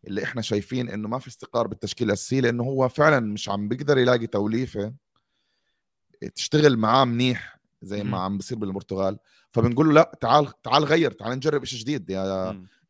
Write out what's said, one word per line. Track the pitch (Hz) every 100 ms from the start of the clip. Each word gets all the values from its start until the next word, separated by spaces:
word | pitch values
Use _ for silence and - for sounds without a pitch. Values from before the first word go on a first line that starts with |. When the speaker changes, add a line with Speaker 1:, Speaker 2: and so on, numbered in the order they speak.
| -
Speaker 1:
اللي | 98
إحنا | - 123
شايفين | 110 104 101 127 123
إنه | 101 107
ما | 123
في | 131
استقرار | - - 117 113
بالتشكيل | - 104 - 113
الأساسي، | 101 - 135
لأنه | 123 120
هو | 123 135 127
فعلًا | - 151 143
مش | 110 104 -
عم | 101 104
بيقدر | 120 143 143
يلاقي | 123 123 113
توليفة | 101 104 113 127 110 104 131 _ _ _ _ _ _ _ _ _ _ _ _ - -
تشتغل | - 151 151 120
معاه | 110 127 127
منيح | 117 127 123 - - _ _
زي | 92 104
ما | 104
Speaker 2:
مم. | 98
Speaker 1:
عم | 92 101
بيصير | - 120
بالبرتغال. | 104 98 - 95 95 104 _ _ _
فبنقول | - 117 120 156
له: |
"لا، | 151 165 -
تعال، | 117 135 147 -
تعال | - 135 147
غير، | 165 156
تعال | 104 107 131
نجرب | 147 143
إشي | 117 123
جديد | 110 147 87
يا، | 95 95 95 92
Speaker 3:
مم. | 95 92 _ _